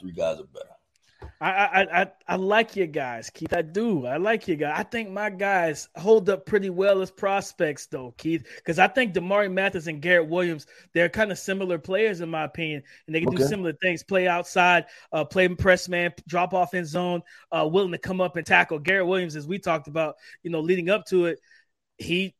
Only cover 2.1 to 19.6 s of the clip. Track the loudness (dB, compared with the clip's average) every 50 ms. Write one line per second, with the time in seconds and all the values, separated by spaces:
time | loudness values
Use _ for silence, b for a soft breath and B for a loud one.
2.1 | -4 _ _ -4 -4 -2 0 2 2 2 2 2 0 -4 -4 -2 -2 -4 -6 -6
3.1 | -6 -10 -12 -14 -12 -10 -6 -2 -2 -2 -2 -2 -2 -2 0 0 0 0 -2 -2
4.1 | -2 -2 0 0 0 0 -2 -4 -4 -2 -2 -2 -2 -4 -6 -6 -6 -8 -6 -6
5.1 | -6 -6 -6 -6 -4 -4 -2 0 2 2 2 0 -2 -4 -10 -16 -14 -2 4 6
6.1 | 6 6 6 4 0 0 0 0 0 0 0 0 0 2 4 4 4 4 2 -4
7.1 | -6 -4 -2 0 0 -2 -2 -4 -4 -2 -2 -2 -2 -4 -10 -12 -12 -10 -10 -12
8.1 | -12 -8 -4 -4 -4 -4 -4 B B B B -2 2 4 4 4 4 2 0 0
9.1 | 0 -2 -2 0 2 2 2 0 0 -2 -2 -2 -2 -4 -6 -8 -8 -4 0 4
10.1 | 4 4 4 2 0 0 0 0 -2 -6 -8 b b b b b b 2 2 2
11.1 | 2 0 0 0 -2 -4 -4 -4 -4 -2 -2 -2 -4 -4 -2 -2 0 2 2 0
12.1 | 0 -2 -6 -6 -4 -4 -4 -6 -6 -6 -6 -6 -6 -8 -10 b b b b b
13.1 | -4 -2 0 2 2 2 2 2 0 0 -2 -4 -4 -2 -2 -2 -2 -2 -2 -2
14.1 | 0 2 2 2 2 0 -2 -2 2 4 6 6 6 4 2 B B B B B
15.1 | B -4 -4 -2 2 2 2 2 2 2 4 4 4 4 2 -2 -4 -2 -2 -2
16.1 | -4 -8 -10 -6 -2 0 0 0 0 0 0 0 -2 -4 -6 -4 -4 -2 -2 -2
17.1 | -2 -4 -6 b b b b b -2 0 0 2 4 2 2 2 -2 -6 -6 -4
18.1 | -2 0 -2 -2 -2 -4 -2 2 4 4 4 2 0 -4 -2 0 0 2 2 2
19.1 | 0 0 -2 -4 -6 -8 -8 -8 -8 -6